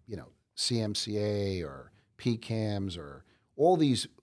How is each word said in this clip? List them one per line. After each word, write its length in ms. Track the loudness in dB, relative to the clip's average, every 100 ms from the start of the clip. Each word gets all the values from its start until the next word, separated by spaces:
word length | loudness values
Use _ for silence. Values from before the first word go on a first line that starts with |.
| -12
you 80 | -12
know, 140 | -12 _ _ -4
C 240 | 0 0
M 160 | 0 -2
C 220 | -2 -2
A 440 | 0 0 0 -2
or 280 | -6 -10 -18 _ _ -4
P 220 | -2 -2
cams 580 | -2 -2 -2 -2 -4 -8
or 300 | -12 -16 -20 _ _ 2
all 180 | 4 6
these 320 | 4 2 -2 _